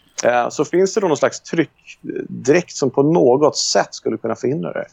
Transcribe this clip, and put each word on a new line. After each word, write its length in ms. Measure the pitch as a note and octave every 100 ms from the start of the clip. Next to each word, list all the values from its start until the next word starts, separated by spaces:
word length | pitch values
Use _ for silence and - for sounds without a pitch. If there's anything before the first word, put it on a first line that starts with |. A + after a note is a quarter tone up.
| _ - A#2+
Eh, 240 | A#2+ A#2+
så 160 | - D3
finns 280 | F3 F#3+
det 80 | A3
då 60 | F#3+
någon 100 | C#3+
slags 240 | - -
tryckdräkt 1300 | - E3+ C#3+ _ - - - - - - A2+ E3 F3+
som 180 | - C3+
på 140 | D3
något 540 | C#3+ F3 D3 C3 D3+ -
sätt 360 | - G3+ F3 -
skulle 220 | B2 A2
kunna 180 | A2+ A2
förhindra 380 | B2 D#3 E3+
det? 120 | - -